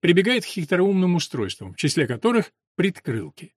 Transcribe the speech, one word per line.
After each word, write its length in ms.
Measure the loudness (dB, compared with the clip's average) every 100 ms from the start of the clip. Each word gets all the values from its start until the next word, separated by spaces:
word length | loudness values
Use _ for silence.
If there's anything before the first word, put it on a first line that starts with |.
прибегает 440 | 4 4 4 0
к 40 | -2
хитроумным 680 | -8 -2 0 2 2 2 0
устройствам, 580 | -2 -6 -6 -6 -14
в 20 | -4
числе 300 | -2 0 0
которых 460 | 0 2 2 0 _ _ -2
предкрылки. 760 | -2 -2 -6 -6 -6 -14 -20